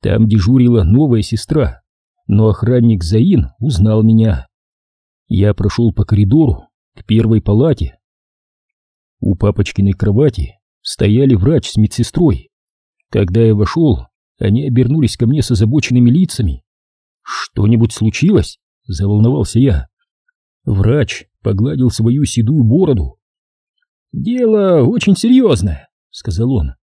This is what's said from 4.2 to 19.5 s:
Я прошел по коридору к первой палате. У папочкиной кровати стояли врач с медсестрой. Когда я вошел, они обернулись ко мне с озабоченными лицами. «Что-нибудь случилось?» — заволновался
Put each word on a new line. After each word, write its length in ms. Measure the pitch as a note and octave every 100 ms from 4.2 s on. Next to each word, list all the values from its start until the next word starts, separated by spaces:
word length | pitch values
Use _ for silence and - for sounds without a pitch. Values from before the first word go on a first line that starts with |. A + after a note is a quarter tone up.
| A2 D#2 - _ _ _ _ _ _ _ _
Я 260 | F2+ G2+
прошел 380 | G2+ G2+ - A#2+
по 120 | -
коридору 640 | G#2 G2+ G2+ C#3+ D3+ - - _ _
к 100 | -
первой 360 | - G#2+ A2 A2
палате. 580 | - G#2 D#3 C#3 - _ _ _ _ _ _ _ _ _ _ _ _ _
У 140 | G2+
папочкиной 580 | F#2 G#2 G#2 G2 - G2
кровати 680 | F#2 - G2+ D3 - B1+ - _ _
стояли 520 | - - G2+ A2 C#3
врач 360 | A2+ G#2+ E3 -
с 60 | -
медсестрой. 760 | G#2 - A#2 - E3+ E2 - _ _ _ _ _ _
Когда 300 | G#2 F2+ F#2+
я 140 | A2+
вошел, 520 | G#2 G#2 - D#3+ D2 - _ _ _
они 280 | G#2 A2 -
обернулись 500 | A#2+ B2 D#3 C3 -
ко 100 | A#2+
мне 160 | D3+
с 80 | -
озабоченными 600 | A2+ A2 D3 - B2 A#2+
лицами. 540 | C#3 F#3 - G2 C2+ _ _ _ _ _ _
«Что-нибудь 680 | - - - - G#2 A#2 A2+
случилось?» — 680 | - A2 - E3+ F#3 D#2+ - _ _ -
заволновался 720 | F2 G2+ G#2 A2+ C3+ G2+